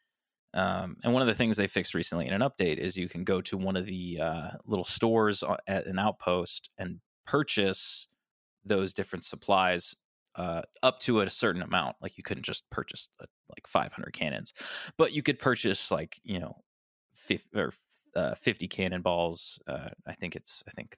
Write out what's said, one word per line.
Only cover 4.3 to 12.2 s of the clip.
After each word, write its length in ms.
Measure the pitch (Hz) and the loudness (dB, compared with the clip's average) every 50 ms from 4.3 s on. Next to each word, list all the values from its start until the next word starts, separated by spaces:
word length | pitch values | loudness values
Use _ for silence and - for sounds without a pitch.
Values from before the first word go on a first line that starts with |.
| 82 82 78 - - - - | 0 -2 -4 -6 -10 -12 -6
little 180 | - 107 92 87 | -2 -2 -2 0
stores 580 | - - - 117 113 113 113 107 104 101 - | -2 0 2 4 4 6 6 4 4 2 0
o-, 160 | - 69 92 - - | 0 -2 -2 -2 -2
at 220 | 95 98 92 - | -2 -2 0 0
an 100 | - 92 | 0 0
outpost 720 | 95 101 107 - - - 90 90 90 85 - - - - - _ | 2 2 2 0 0 0 2 2 2 0 -2 -6 -8 -10 -12 _
and 220 | - 92 87 87 87 - _ _ _ _ | -8 -8 -8 -8 -10 -16 _ _ _ _
purchase 840 | - - 147 147 - - 107 98 95 95 - - - - - - - _ _ _ _ _ _ _ _ _ _ - | 0 2 2 2 2 2 4 4 4 2 0 -2 -4 -4 -6 -10 -14 _ _ _ _ _ _ _ _ _ _ -2
those 300 | 101 104 95 98 92 - | 2 2 2 2 0 -2
different 300 | 104 95 - 95 85 - | -4 -6 -6 -6 -6 -6
supplies, 720 | - - - - - 98 95 92 92 90 87 - - - - _ _ _ _ _ _ - | -6 -8 -4 2 4 6 6 6 6 4 2 0 -2 -4 -8 _ _ _ _ _ _ -8
uh, 260 | 90 90 87 82 82 - - _ - - | -6 -4 -4 -4 -4 -6 -8 _ 2 2
up 160 | 131 - - | 2 2 2
to 220 | - 127 117 107 | 0 2 4 4
a 80 | 98 95 | 2 2
certain 320 | - - 123 107 85 90 90 | 0 0 2 2 2 0 0
amount. 320 | 92 95 90 73 58 - _ | 0 0 0 0 0 -4 _
Like, 160 | - 98 - | -10 -10 -10
you 60 | - | -12